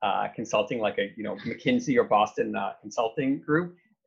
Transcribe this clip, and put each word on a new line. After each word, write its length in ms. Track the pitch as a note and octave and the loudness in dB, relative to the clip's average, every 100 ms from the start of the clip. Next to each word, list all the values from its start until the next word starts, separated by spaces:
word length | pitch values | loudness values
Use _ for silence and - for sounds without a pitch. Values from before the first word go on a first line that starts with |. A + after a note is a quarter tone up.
uh, 280 | G#2 G2 G#2 | -2 0 -2
consulting, 460 | - G#2+ G#2+ G#2 B2 | -6 -4 -2 0 0
like 200 | G#2 G2 | -2 -2
a, 120 | G2+ G#2 | -4 -6
you 60 | |
know, 120 | G#2 G2 - | -8 -6 -8
McKinsey 520 | - - B2 D3 A#2+ | -4 0 2 4 2
or 80 | G#2+ | 6
Boston, 500 | G#2+ G#2+ - A2+ G#2 | 4 4 2 -2 -2
uh, 200 | G2+ - | -4 -8
consulting 600 | G#2+ - A#2+ - C3+ D3 | -10 -2 -2 0 0 0
group. 340 | - D3+ F3 - _ _ | 2 0 0 -8 _ _